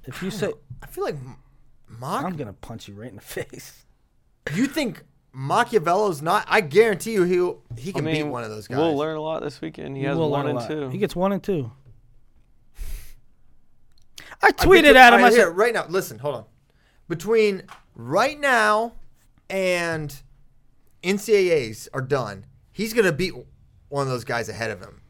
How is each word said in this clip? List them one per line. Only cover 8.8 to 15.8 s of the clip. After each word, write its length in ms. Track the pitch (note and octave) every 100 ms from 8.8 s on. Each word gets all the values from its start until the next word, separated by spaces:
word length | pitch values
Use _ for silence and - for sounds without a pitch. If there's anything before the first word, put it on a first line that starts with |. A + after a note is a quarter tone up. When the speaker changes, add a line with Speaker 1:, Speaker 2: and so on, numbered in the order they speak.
| E3
Speaker 2:
guys. 60 | C#3+
Speaker 3:
learn 200 | D3+ D#3
a 40 |
lot 220 | D#3 D#3+
this 160 | - C#3
weekend. 380 | D#3+ D#3 D3+ C3+
He 60 |
Speaker 1:
You 40 | C3+
Speaker 3:
has 80 | D#3+
Speaker 1:
will 120 | D#3
Speaker 3:
one 160 | C#3+ C3+
Speaker 1:
learn 100 | C3+
a 40 |
Speaker 3:
and 0 |
Speaker 1:
lot. 80 | A#2+
Speaker 3:
two. 200 | D#3 C3+
Speaker 1:
He 60 | B2+
gets 160 | F3
one 200 | E3+ F#3+
and 100 | G3
two. 280 | - F3+ A#2+ - - - _ - - _ _ _ _ - - - - - - _ - - _ - - - - - - -
I 60 | -
Speaker 2:
I 40 |
Speaker 1:
tweeted 320 | - D#4 F#4
Speaker 2:
bet 100 | D4+
you, 60 | C4
Speaker 1:
at 140 | B3
him. 60 | A#3+
Speaker 2:
all 0 |
Speaker 1:
I 40 |
Speaker 2:
right, 100 | A#3+
Speaker 1:
said, 60 | A#3
Speaker 2:
here, 120 | F#3
right 220 | E3 A#3
now, 120 | G#3+